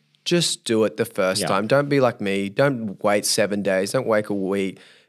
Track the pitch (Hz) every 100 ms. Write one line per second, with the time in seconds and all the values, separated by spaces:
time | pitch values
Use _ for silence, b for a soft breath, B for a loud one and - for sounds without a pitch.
0 | _ _ - 175 - - - 110 107 -
1 | 113 - 92 95 92 98 107 139 143 143
2 | 127 - 101 98 98 101 139 127 110 95
3 | 104 104 - - 101 101 98 95 101 107
4 | 110 107 104 101 95 98 95 90 b b